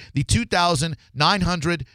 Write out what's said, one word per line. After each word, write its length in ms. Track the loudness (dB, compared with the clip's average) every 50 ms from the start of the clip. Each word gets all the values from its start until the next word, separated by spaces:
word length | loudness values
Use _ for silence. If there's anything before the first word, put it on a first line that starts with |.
| -10 -8 -4
the 100 | -4 -2
two 200 | 0 0 0 0
thousand 520 | 0 0 0 2 2 2 0 -2 -4 -6 -8 _ _ -4
nine 280 | 0 2 2 2 2 0
hundred 440 | 0 -2 -2 -2 -2 -2 -4 -6 -10 _